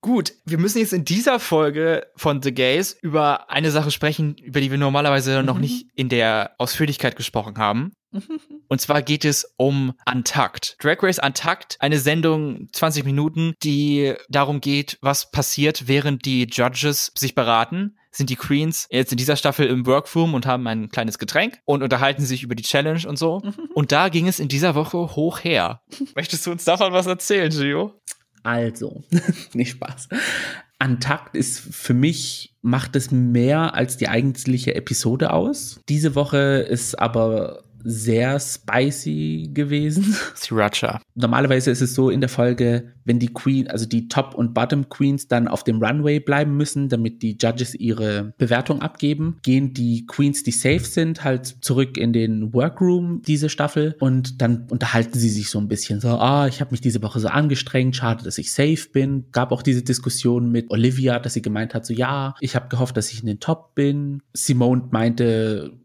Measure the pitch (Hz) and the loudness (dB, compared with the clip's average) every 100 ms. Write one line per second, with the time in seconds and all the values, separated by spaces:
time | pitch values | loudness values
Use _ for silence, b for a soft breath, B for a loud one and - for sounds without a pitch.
0 | 208 240 160 - - 160 185 233 220 185 | 2 0 0 -8 -4 0 0 2 0 0
1 | 143 180 247 247 - 160 151 147 160 160 | 0 0 2 0 2 2 2 2 0 0
2 | - _ 160 143 139 127 127 147 190 - | -4 _ -2 0 -2 2 4 4 0 -6
3 | 165 151 147 143 - 139 156 147 147 - | -2 2 2 2 0 0 2 2 0 0
4 | 151 156 151 147 - 139 135 139 139 139 | -2 0 -2 -4 -4 0 0 2 2 2
5 | 143 139 131 135 131 123 139 247 - - | 4 2 2 2 2 0 0 -2 -8 -4
6 | 131 120 113 110 98 _ 120 - 156 139 | 0 2 2 2 -2 _ -6 0 -2 0
7 | 131 - 120 117 107 107 107 110 165 _ | -2 -4 -6 -4 -6 -2 0 0 -4 _
8 | _ 202 - 311 _ 302 _ 135 - 147 | _ -12 -10 -14 _ -20 _ -4 0 0
9 | 135 147 151 143 - _ 131 139 131 127 | 0 0 0 -2 -4 _ 0 2 -2 -2
10 | - 127 117 147 120 - - - 147 170 | -4 -2 -2 0 -2 -2 -10 -4 0 2
11 | 190 180 135 127 165 185 - - 139 151 | 2 2 -2 -2 -4 -4 -6 -4 0 2
12 | 131 160 165 156 151 127 - - 160 151 | 2 2 2 2 -2 -8 -10 -2 0 0
13 | 139 139 151 160 165 160 151 143 147 143 | 0 0 0 0 -2 -2 -2 0 2 2
14 | 139 127 - 139 139 147 143 139 143 - | 2 -2 -2 0 0 0 0 -2 -2 -4
15 | 135 139 - - 135 - 143 156 123 139 | -2 -2 -2 -2 -2 2 0 0 0 0
16 | 143 135 143 131 120 - 123 123 147 139 | 2 -2 0 0 0 2 0 2 -2 -2
17 | - - 135 - 117 113 117 175 202 _ | -4 -4 -2 0 2 2 2 -2 -6 _
18 | _ - 139 127 - 143 156 156 - 123 | _ -4 -4 -4 0 0 0 -4 -4 -2
19 | 131 123 127 143 143 139 139 127 123 139 | 0 -2 0 0 0 2 2 2 2 2
20 | 147 165 165 139 127 123 120 113 104 - | 2 0 0 0 0 -2 -2 -4 -4 -4
21 | 113 - 107 147 185 - - 143 131 123 | -4 -6 -2 0 -2 -4 0 0 2 2
22 | 135 135 139 127 127 117 107 143 151 165 | 2 0 -2 -4 -4 -6 -2 0 0 -2
23 | 165 143 165 175 202 208 330 339 147 143 | -4 -2 0 -2 -6 -10 -6 -2 2 2
24 | 185 165 175 175 143 139 175 147 170 175 | 4 2 0 0 -2 0 2 2 0 -2
25 | 170 - 160 - 175 143 85 117 _ - | -4 -2 -2 -2 0 0 0 -4 _ -12
26 | 269 - 165 160 - 175 - 185 196 180 | -8 -6 -6 -4 -4 -2 0 2 4 2
27 | 180 185 - 202 160 156 139 147 208 _ | 0 -4 0 2 2 0 0 0 -4 _
28 | - - _ _ 113 120 117 117 113 - | -18 -18 _ _ -2 0 -2 -4 -10 -12
29 | - 170 - 165 - 117 123 - - - | 0 0 0 -4 -4 -4 -2 -4 -12 -12
30 | - 247 B B B B B _ 131 120 | -8 -6 B B B B B _ 0 0
31 | 127 139 - - - - - - - 123 | 0 -4 -4 -4 -2 -4 -12 -14 0 2
32 | 147 170 - - - _ 120 127 127 139 | 4 0 -6 -10 -14 _ -2 0 0 -2
33 | 127 127 123 120 123 151 165 - 127 - | 0 2 4 4 4 2 2 0 -2 -2
34 | - 113 135 127 131 127 127 - - 117 | 0 2 0 -2 -2 0 0 -4 -2 -2
35 | 113 131 - 80 147 285 - - - 147 | 0 0 2 2 0 -4 -8 -14 -4 0
36 | 156 139 143 143 139 135 - 117 - - | 2 0 2 2 4 2 0 -2 -4 -2
37 | 117 113 113 110 - 69 _ - 113 113 | 0 2 2 0 -2 -8 _ -12 -6 -4
38 | 107 113 123 139 135 - - 113 139 139 | 2 2 2 0 -4 -10 0 2 2 0
39 | 165 151 156 - 160 143 143 147 151 151 | -6 -4 -4 -4 -4 -4 -2 0 0 2
40 | 196 202 - - - 113 104 - - 110 | 2 0 -4 -10 -2 2 2 2 -4 -4
41 | _ - 120 120 139 131 131 123 127 127 | _ -2 0 2 4 2 2 2 0 2
42 | 131 104 131 - 123 123 120 120 120 - | 2 2 0 2 0 2 2 2 -2 -14
43 | - 120 120 - - 135 127 - 113 117 | 0 2 0 -2 0 0 0 -4 -2 -2
44 | 117 - 135 - 117 120 123 143 135 - | -2 -2 -2 -2 0 0 0 0 -2 0
45 | 139 139 - 120 117 - - 110 110 147 | 0 0 0 0 2 0 0 0 2 2
46 | 147 147 143 143 151 143 147 143 139 123 | 2 0 2 0 2 0 0 -2 0 0
47 | 113 117 113 107 117 117 120 123 113 113 | -2 -2 -6 0 -2 0 -4 -2 -2 0
48 | 107 104 104 - 123 120 131 147 156 - | 0 -2 -4 -2 2 2 0 -2 -4 -2
49 | 147 147 160 165 - 131 139 131 120 117 | -2 0 -2 -4 2 2 2 0 0 0
50 | 117 - 143 143 - - 131 165 - - | -4 0 2 2 -2 0 2 0 0 -2
51 | 160 160 147 127 127 - - 127 131 131 | -2 -2 -2 -2 -4 -10 -2 0 0 0
52 | 117 117 113 110 110 120 151 165 185 180 | 0 2 2 0 0 0 0 2 2 2
53 | 175 170 - 151 151 - 147 151 151 151 | 0 -4 0 0 0 -2 -2 0 0 0
54 | 135 131 127 - 120 117 - 113 113 120 | 2 2 0 0 0 0 -2 -4 2 2
55 | 117 123 117 107 104 107 104 107 - 104 | 2 2 0 0 -2 -2 -2 -4 -2 -2
56 | 120 117 120 143 139 123 135 117 131 110 | 0 2 4 4 2 -2 -4 -2 0 0
57 | 104 120 107 143 151 135 - 131 127 127 | -2 -2 0 2 2 0 -2 0 0 0
58 | 123 113 - - - - 147 160 - 135 | -2 -2 -4 -8 -6 0 2 2 0 0
59 | 135 139 131 - 127 123 - 123 120 123 | 0 -2 -2 -2 0 0 2 0 2 -2
60 | - - 120 120 120 117 117 107 123 131 | -2 0 2 2 2 0 0 2 2 2
61 | 131 120 120 - - 107 113 120 - 117 | 0 0 -2 -4 -2 -2 -2 -6 -4 -2
62 | 123 139 135 - 135 - - 123 127 123 | 0 -2 -4 -6 -4 -4 -2 -2 0 -2
63 | 104 110 110 104 - 160 _ - 143 143 | -4 -6 -6 -4 -4 -4 _ -2 0 0
64 | 143 139 _ - - 127 123 127 127 110 | -4 -8 _ -8 0 2 4 2 2 0
65 | 117 117 120 110 110 107 73 123 | 2 2 2 2 0 -2 -6 -14